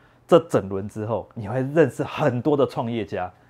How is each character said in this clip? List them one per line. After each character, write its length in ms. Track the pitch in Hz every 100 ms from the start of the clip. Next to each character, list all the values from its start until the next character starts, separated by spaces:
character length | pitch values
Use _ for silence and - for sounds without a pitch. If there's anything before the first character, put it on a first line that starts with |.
| _ _ -
这 120 | 170
整 280 | 165 127 98
轮 200 | 98 101
之 160 | -
后， 240 | 107 107 80
你 140 | - 101
会 120 | 123 131
认 160 | 151 139
识 120 | -
很 380 | 131 - 151 123
多 160 | 151 147
的 100 | 127
创 240 | - 117
业 140 | 117
家， 280 | 101 98 90 - _